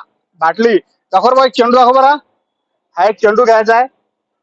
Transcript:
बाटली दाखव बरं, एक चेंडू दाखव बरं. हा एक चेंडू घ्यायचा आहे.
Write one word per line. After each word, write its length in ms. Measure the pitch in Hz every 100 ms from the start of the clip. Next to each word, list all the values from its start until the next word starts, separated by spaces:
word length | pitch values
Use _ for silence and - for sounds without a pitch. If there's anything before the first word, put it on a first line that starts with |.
| - _ _ _
बाटली 360 | 160 170 233 208 - _ _
दाखव 220 | 185 220
बरं, 100 | 262
एक 80 | 262
चेंडू 240 | 254 233 247
दाखव 160 | 247
बरं. 240 | 262 269 294 - _ _ _ _ _ _ -
हा 60 |
एक 120 | 190 220
चेंडू 240 | 214 220
घ्यायचा 320 | 240 226 220 226
आहे. 80 | 254 - _ _ _ _